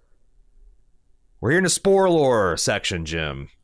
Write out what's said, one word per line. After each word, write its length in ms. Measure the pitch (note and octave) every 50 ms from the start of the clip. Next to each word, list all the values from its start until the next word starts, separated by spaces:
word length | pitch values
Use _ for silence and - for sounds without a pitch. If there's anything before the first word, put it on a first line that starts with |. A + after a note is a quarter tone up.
| _ _ _ _ _ _ _ _ _ _ _ - - - - - _ _ _ _ _ _ - _ _ _ _ _
We're 120 | - A2+
here 60 | D3+ F#3
in 60 | F#3+
the 60 | E3+
Spore 400 | - - - G3 G3 G3 F#3+ F#3
Lore 480 | E3+ D#3+ C#3+ C3 B2 A2 G2 F2 D#2 D2+
section, 480 | - - G#2+ G2 - - G2 E2+ E2
Jim. 420 | D2+ D#2+ E2 D#2+ D2 C#2 C2+ C#2+ - - _